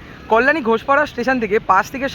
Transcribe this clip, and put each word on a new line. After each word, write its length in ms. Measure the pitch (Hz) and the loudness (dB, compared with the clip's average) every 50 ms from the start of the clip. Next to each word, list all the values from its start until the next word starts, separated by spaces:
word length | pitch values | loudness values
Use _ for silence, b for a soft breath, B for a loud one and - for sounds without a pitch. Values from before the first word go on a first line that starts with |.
| B B B B B - | B B B B B 0
কল্যাণী 300 | 220 226 247 277 302 320 233 226 | 2 2 4 2 2 0 0 0
ঘোষপাড়া 340 | 226 226 - - 277 294 294 277 | 0 0 0 0 2 2 0 -2
স্টেশন 240 | - 247 233 254 262 254 220 | -4 -4 -2 -2 0 -2 0
থেকে 140 | 190 202 220 - - | 0 -2 -2 2 2
পাঁচ 160 | 185 190 208 - - | 2 2 2 0 -6
থেকে 140 | 254 277 262 | -6 -6 -4